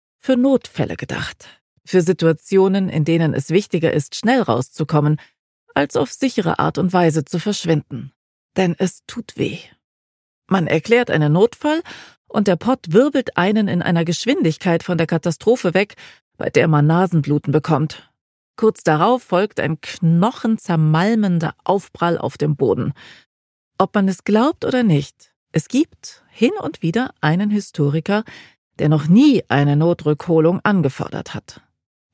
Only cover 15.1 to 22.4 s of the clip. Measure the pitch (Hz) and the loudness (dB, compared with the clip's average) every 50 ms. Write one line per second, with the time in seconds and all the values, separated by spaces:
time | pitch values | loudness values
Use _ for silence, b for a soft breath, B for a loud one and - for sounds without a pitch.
15.1 | 170 160 - 180 156 - - 208 247 247 - 180 165 185 208 - - B B B | -2 -2 -2 -4 -4 -2 0 0 0 2 0 0 0 0 -2 -2 -6 B B B
16.1 | B B B _ _ - - - - 135 120 160 156 147 143 151 160 175 190 180 | B B B _ _ -8 -6 0 2 2 2 4 4 4 4 4 4 2 2 2
17.1 | - 160 139 139 147 147 - - 135 156 - - 156 131 156 151 - - - _ | 0 0 0 0 -2 -2 -2 -2 -2 -2 0 0 0 0 0 -4 -8 -12 -20 _
18.1 | _ _ _ _ _ _ _ _ _ - 226 220 220 - - 175 151 151 175 220 | _ _ _ _ _ _ _ _ _ 0 0 0 0 0 0 0 2 2 2 2
19.1 | 254 247 - - 185 175 208 208 - - - - 160 - - - - - 175 160 | 0 0 -2 -2 -2 0 0 -2 -4 -6 -4 -4 -4 -6 -10 -14 -8 -2 0 2
20.1 | 170 170 185 233 269 - - 220 226 214 - - 175 156 156 156 156 160 185 214 | 2 4 2 0 -2 -2 -2 -2 -2 -2 -2 -2 0 0 2 2 2 2 2 2
21.1 | 233 220 208 190 175 165 165 156 - _ - - 185 202 - - - - 170 175 | 0 0 0 0 0 0 -2 -4 -8 _ -4 -2 -2 -2 -2 -8 -8 -4 -2 -2
22.1 | 170 - - - - - | -2 -2 -4 -6 -6 -4